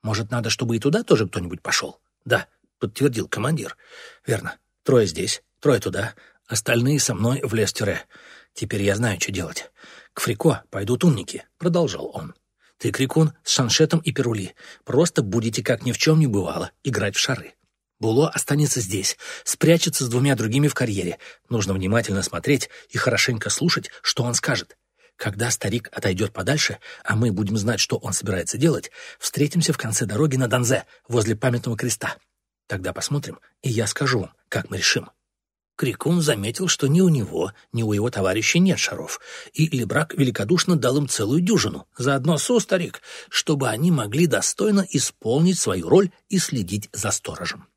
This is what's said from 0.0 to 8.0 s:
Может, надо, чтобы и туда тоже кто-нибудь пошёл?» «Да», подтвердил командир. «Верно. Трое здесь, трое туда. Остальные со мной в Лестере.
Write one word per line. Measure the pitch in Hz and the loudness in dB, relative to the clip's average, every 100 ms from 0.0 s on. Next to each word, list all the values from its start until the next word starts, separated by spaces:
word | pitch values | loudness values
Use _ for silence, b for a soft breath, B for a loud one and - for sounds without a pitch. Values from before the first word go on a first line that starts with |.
Может, | 110 107 107 | -4 -4 -4
надо, | 120 110 | -4 -2
чтобы | - 117 113 | -2 -2 0
и | |
туда | 139 196 | 2 0
тоже | 247 123 95 | 4 4 4
кто-нибудь | - 87 90 | -4 -6 -8
пошёл?» | - - - - _ _ - | -4 -4 -4 -14 _ _ -2
«Да», | 120 - _ _ _ | -2 -2 _ _ _
подтвердил | - - 139 113 - | -8 0 0 0 -6
командир. | - 120 160 - - B B B B - | -4 -2 -2 -4 -14 B B B B -4
«Верно. | 110 - - _ _ | -4 -4 -14 _ _
Трое | - 127 101 | 4 4 4
здесь, | 82 95 - _ _ | 0 -4 -6 _ _
трое | 147 120 | 2 2
туда. | - 98 104 - b b _ | 0 -4 -6 -10 b b _
Остальные | 113 - 117 123 143 | -6 0 2 2 2
со | - | 0
мной | 95 117 131 | 0 0 0
в | 123 | -2
Лестере. | 110 98 - 104 - | 0 -2 0 -2 -4